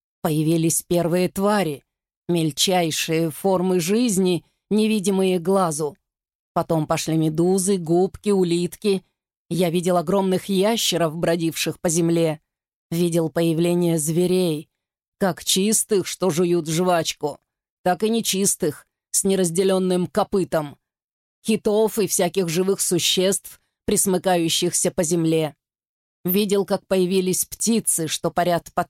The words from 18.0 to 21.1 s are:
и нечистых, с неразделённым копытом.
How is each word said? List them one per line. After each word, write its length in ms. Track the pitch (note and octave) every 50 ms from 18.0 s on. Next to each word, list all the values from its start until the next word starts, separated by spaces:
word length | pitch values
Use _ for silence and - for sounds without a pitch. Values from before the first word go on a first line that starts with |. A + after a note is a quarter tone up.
| A3
и 60 | G#3+
нечистых, 800 | A#3 A3+ - - G3 G3 G3+ F#3 - - F#3 D3+ C#3 - - _ _ _ _ _
с 140 | - - -
неразделённым 800 | G3 G3 F#3+ F#3 E3+ E3 F#3 G3 F#3+ F#3+ F#3 F#3+ F#3 F3+ F3+ F3
копытом. 720 | - - G#3 F#3+ - - G3 E3+ - - D#3+ D3 C#3+ B2+ - _ _ _ _ _ _